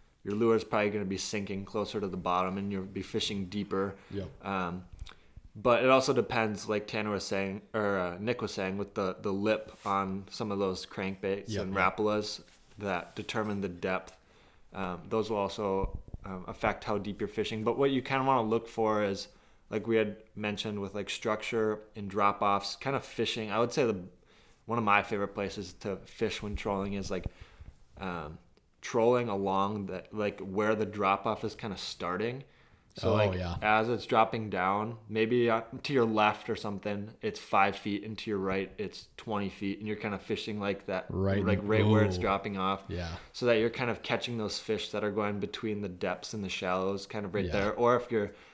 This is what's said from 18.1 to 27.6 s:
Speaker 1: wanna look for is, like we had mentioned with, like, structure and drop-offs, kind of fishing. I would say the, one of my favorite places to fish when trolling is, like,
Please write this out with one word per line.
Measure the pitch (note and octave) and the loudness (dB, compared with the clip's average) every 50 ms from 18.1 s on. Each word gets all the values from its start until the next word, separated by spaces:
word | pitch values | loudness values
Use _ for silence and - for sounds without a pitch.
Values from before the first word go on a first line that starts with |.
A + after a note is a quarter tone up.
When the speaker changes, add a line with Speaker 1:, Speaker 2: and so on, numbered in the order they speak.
| C3+ C3+ C3 | 0 0 4
Speaker 1:
wanna | C3+ C3+ B2 A2+ | 4 4 4 4
look | G#2+ A2+ A2+ A2+ - | 2 2 0 0 -2
for | - A2+ A2 A2 G#2+ G#2+ | -2 0 2 2 4 2
is, | G#2 G2 G2 F#2+ - - - - _ - - - _ - | 2 2 0 -2 -6 -12 -16 -20 _ -20 -20 -20 _ -6
like | G#2+ G#2+ F#2+ | -6 -4 0
we | A2+ A2+ | 2 4
had | A2 G#2+ G#2 - - - - - | 4 4 2 -2 -10 -16 -16 -10
mentioned | G#2 G#2+ G#2 G#2 G2+ - A2 G#2 G2+ | -6 -4 -4 -4 -4 -4 -6 -4 -4
with, | G2 F#2+ G2 | -6 -4 -4
like, | G#2 F#2+ - | -6 -6 -6
structure | - - - A2+ G#2+ G#2+ - - B2 A2+ A2 G#2+ G#2+ G#2+ - - - | -6 -4 -2 -2 -2 -2 -2 -2 0 2 2 2 0 -2 -6 -14 -12
and | G#2+ G2+ G2 | -10 -10 -4
drop-offs, | F#2+ G#2 G2+ G2+ G2 - G#2+ G2+ G2+ G2 - - - | 0 4 4 4 4 4 4 4 4 4 2 -2 -10
kind | - - C3+ C#3 | -6 -4 -2 -2
of | B2 - | -2 -4
fishing. | - - - A2+ - - A#2 A2 G#2+ | -6 -2 -2 0 0 0 -4 -4 -2
I | G2+ A2 | 2 2
would | A#2+ A#2+ | 2 2
say | - D#3 C3 | 2 2 2
the, | A2+ G2+ F#2 F2+ - - _ _ _ - - - - - _ - | 2 2 -2 -4 -12 -16 _ _ _ -20 -20 -20 -20 -20 _ -6
one | - A2+ A#2+ | -2 -2 0
of | A2 | 4
my | G#2 G2+ G#2 G2 | 6 4 4 4
favorite | - A2 G2+ G2+ G2 | 2 -2 -2 -2 -2
places | - G#2+ G2+ F#2+ - G#2+ F#2 F2 E2 | -2 -4 -4 -4 -4 -8 -10 -10 -12
to | - - G#2 F#2+ F2+ | -8 -6 -6 -6 -6
fish | - - - - A2+ G#2 - - | -8 -14 -4 -2 -2 -2 -2 -4
when | A2 G#2 G2+ | -6 -6 -6
trolling | F#2+ - G#2+ G2+ G2 G2 G2+ G2+ | -4 -2 -2 0 0 0 -2 -4
is, | G2 F#2 F#2 | -4 -4 -4
like, | G2 F#2 - - - - - - - - | -4 -4 -4 -6 -10 -10 -20 -20 -20 -20